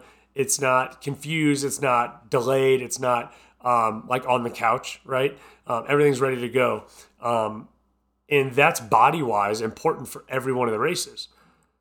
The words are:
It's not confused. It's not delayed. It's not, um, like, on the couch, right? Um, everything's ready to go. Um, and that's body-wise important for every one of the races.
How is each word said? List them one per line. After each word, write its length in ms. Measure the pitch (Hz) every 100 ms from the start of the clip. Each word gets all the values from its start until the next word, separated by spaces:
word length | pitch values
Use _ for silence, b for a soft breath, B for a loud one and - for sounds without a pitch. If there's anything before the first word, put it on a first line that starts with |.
| b b b -
It's 240 | 131 -
not 400 | 135 127 131 -
confused. 640 | - 139 147 160 147 139
It's 160 | 139 -
not 500 | 139 123 120 - -
delayed. 520 | 135 120 135 135 131
It's 180 | 123 -
not, 340 | 127 120 123 b b b
um, 400 | 123 120 113 110 117
like, 200 | 123 131
on 160 | 123
the 60 | 117
couch, 500 | 101 117 127 - -
right? 320 | - 131 139 - b b -
Um, 180 | 120 113
everything's 320 | 143 147 127
ready 200 | 135 127
to 60 | 120
go. 360 | 123 123 107 - b b _
Um, 480 | 120 117 107 107 160 _ _ _ _ _ -
and 240 | 143 135
that's 280 | 123 151 170
body-wise 800 | 113 110 127 165 127 104 101 110
important 460 | 110 107 160 151 131
for 160 | 139 -
every 240 | 131 127
one 160 | 127 120
of 40 |
the 80 | 107
races. 480 | 143 175 - 117 - _ _ _ _ _